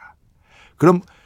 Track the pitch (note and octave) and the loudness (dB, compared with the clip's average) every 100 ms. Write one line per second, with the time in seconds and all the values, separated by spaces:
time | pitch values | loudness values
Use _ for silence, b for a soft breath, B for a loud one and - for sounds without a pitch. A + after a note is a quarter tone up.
0 | - _ _ _ b b b b D#3+ F3+ | -20 _ _ _ b b b b -2 -2
1 | - b | -6 b